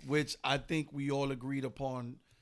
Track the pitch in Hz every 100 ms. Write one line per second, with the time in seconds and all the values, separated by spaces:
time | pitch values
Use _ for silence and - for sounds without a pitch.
0 | 131 151 143 - 135 143 - 160 147 143
1 | 139 139 139 131 127 139 131 - 135 127
2 | 120 131 _ _